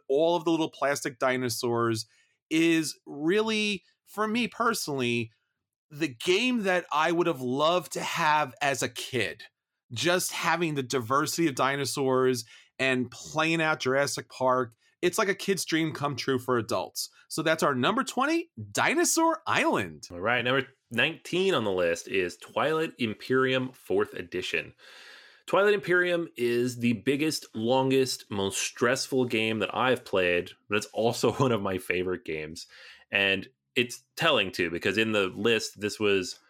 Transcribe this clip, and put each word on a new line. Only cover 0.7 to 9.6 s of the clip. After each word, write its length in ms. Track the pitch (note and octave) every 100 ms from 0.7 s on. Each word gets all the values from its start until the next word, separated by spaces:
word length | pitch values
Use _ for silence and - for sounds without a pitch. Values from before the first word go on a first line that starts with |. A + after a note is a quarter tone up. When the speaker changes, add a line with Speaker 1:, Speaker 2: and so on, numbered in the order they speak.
| - C#3 C#3 D3+ B2+
Speaker 1:
dinosaurs, 880 | C3 B2+ B2 A2+ A#2+ A#2 A#2 A2+ - _ _ _ -
is 500 | D#3+ E3 D#3+ D3+ - -
really, 800 | C#3+ D#3 G#3 A3 G#3+ G#3 F#3+ _ _ _
for 220 | G3+ G#3+
me 220 | A#3 A#3
personally, 800 | - A#3 G#3+ - C#3 A#2+ A#2+ A2+ _ _ _ _ _ _
the 200 | D3 D#3
game 540 | A#2 F3+ F#3+ B3+ B3
that 220 | F#3+ F3+ E3+
I 220 | D3 E3
would 140 | E3+ E3+
have 140 | C#3
loved 520 | B2 C3 D#3 F3+ F3
to 80 | E3+
have 520 | E3 E3+ D#3+ D3+ C#3+ -
as 220 | C#3+ C3+
a 60 | B2+
kid. 540 | - - B2 F#2 - - _